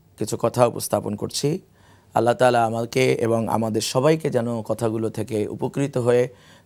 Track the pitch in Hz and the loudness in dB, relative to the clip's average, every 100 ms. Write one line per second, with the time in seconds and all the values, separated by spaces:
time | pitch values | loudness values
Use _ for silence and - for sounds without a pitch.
0 | _ - 107 110 117 123 120 - - 104 | _ -8 -6 -2 0 2 2 2 -2 -2
1 | 104 104 101 - 143 180 - _ _ - | -2 -6 -6 -4 -2 -2 -8 _ _ -20
2 | _ - 117 120 127 120 113 113 117 131 | _ 0 2 4 4 4 2 0 -2 0
3 | 127 131 113 113 110 113 113 107 - 131 | 2 2 0 0 0 0 0 -2 -2 2
4 | 147 160 147 123 117 117 104 - 117 113 | 2 2 0 -2 -2 -4 -4 -2 -2 -2
5 | 110 110 107 107 104 107 131 139 139 135 | -4 -4 -4 -4 -4 -4 -6 -2 -4 0
6 | 120 123 127 - - - | 2 2 2 -4 -20 -20